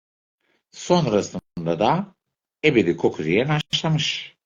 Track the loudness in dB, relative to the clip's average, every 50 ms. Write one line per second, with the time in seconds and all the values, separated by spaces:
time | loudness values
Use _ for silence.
0 | _ _ _ _ _ _ _ _ _ _ _ _ _ _ -20 -10 -2 0 2 2
1 | 2 2 2 0 0 -2 -6 -12 -14 _ _ -8 -4 -4 -2 0 2 2 2 0
2 | -2 -6 -12 _ _ _ _ _ _ _ _ _ 0 2 4 4 4 2 2 0
3 | 0 -2 -2 -2 -2 0 0 0 0 0 -2 -4 -4 _ -6 -4 -2 0 0 0
4 | -2 -4 -6 -8 -10 -16 -20 _ _